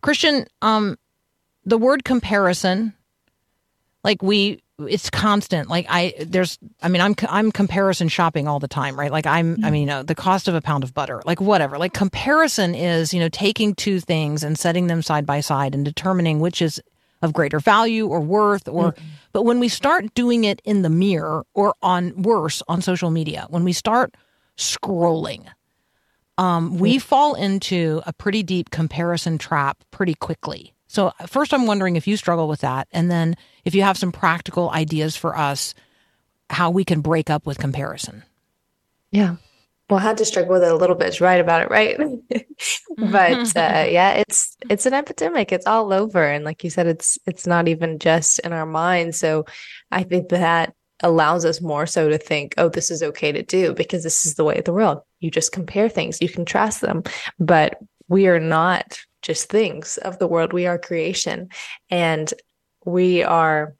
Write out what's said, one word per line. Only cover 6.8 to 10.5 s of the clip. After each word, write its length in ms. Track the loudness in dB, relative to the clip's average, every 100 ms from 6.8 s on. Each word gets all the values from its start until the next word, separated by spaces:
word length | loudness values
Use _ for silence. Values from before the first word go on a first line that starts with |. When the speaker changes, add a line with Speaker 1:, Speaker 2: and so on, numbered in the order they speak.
Speaker 1:
I 60 | -2
mean, 120 | 2
I'm, 140 | 2 0 0
I'm 240 | 0 0
comparison 560 | 0 0 2 0 2 0
shopping 400 | 2 0 0 -2
all 100 | -4
the 80 | -4
time, 320 | -4 -4 -4
right? 140 | -2
Like, 140 | -2 0
I'm, 260 | 2 2
I 40 | 0
Speaker 2:
Mm-hmm. 140 | 0
Speaker 1:
mean, 100 | 0
you 40 | 0
know, 160 | -4
the 140 | -4 -2
cost 320 | 0 0
of 80 | 0